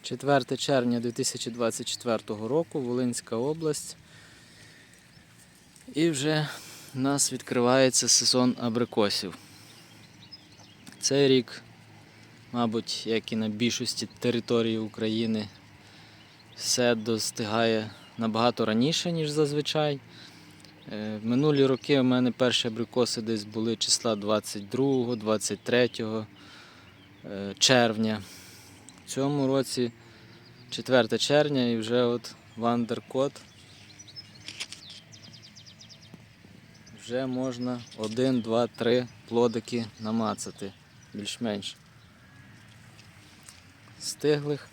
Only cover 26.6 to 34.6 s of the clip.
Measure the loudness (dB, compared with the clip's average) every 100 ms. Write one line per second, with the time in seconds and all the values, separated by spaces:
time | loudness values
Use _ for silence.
26.6 | -20 -20 -20 -20 -20 -20 -14 -10 -10 0
27.6 | 6 6 6 2 -2 -2 -8 -18 -20 -20
28.6 | -20 -20 -20 -20 -10 -4 -2 0 2 2
29.6 | 0 -2 -2 -4 -20 -20 -20 -20 -20 -20
30.6 | -12 -10 2 4 4 0 4 4 4 2
31.6 | 0 0 0 2 2 0 -6 -18 -20 -4
32.6 | 0 0 -2 -6 -6 -2 -2 -4 -20 -20
33.6 | -20 -20 -20 -20 -20 -20 -20 -20 -18 -12